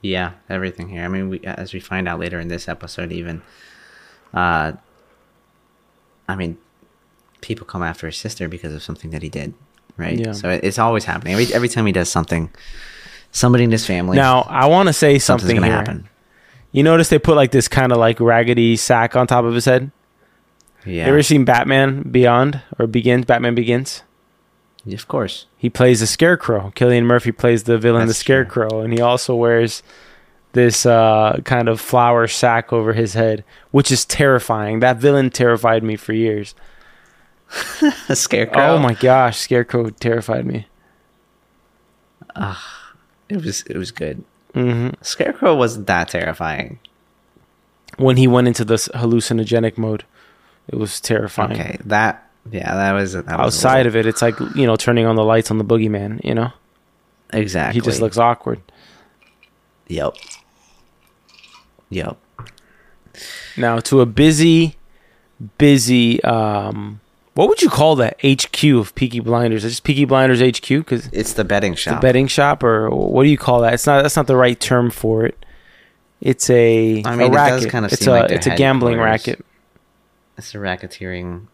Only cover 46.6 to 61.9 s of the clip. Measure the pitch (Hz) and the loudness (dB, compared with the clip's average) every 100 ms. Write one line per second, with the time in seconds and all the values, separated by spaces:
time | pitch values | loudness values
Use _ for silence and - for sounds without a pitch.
46.6 | - 131 - _ _ _ _ _ _ _ | -10 -14 -20 _ _ _ _ _ _ _
47.6 | _ _ _ - 131 127 131 123 123 117 | _ _ _ 0 2 4 4 4 4 0
48.6 | 110 113 - 117 117 117 - 117 110 117 | 0 -2 -2 -4 0 0 0 -4 0 0
49.6 | 113 110 110 107 - _ _ _ _ _ | -2 -4 -6 -6 -10 _ _ _ _ _
50.6 | - 120 107 - - 110 107 - 107 107 | -12 -8 -8 -8 -4 -2 -2 -4 -4 -4
51.6 | - - 104 104 110 - _ _ - 107 | -8 -10 -2 0 0 -4 _ _ -14 -10
52.6 | - 95 98 98 98 90 107 - 127 - | -6 -2 0 0 -2 -6 -8 -2 -2 0
53.6 | 131 131 120 113 110 110 117 110 123 143 | 2 4 2 0 -2 0 -2 -2 -8 -2
54.6 | 127 110 - 120 113 110 107 113 110 110 | 0 0 0 0 2 0 2 2 0 -4
55.6 | 107 117 110 104 101 110 - 117 120 - | 0 0 0 -4 -6 -8 -6 -4 -4 -8
56.6 | _ _ _ _ _ _ _ - 104 92 | _ _ _ _ _ _ _ -4 -4 -2
57.6 | 62 117 - - 110 110 117 120 - - | -2 -2 -2 -2 -2 0 0 0 -6 -10
58.6 | _ _ _ _ _ _ _ _ _ _ | _ _ _ _ _ _ _ _ _ _
59.6 | _ _ _ 82 71 - - - _ _ | _ _ _ -6 -6 -8 -20 -20 _ _
60.6 | _ _ _ _ _ _ _ _ - - | _ _ _ _ _ _ _ _ -20 -20
61.6 | _ _ _ | _ _ _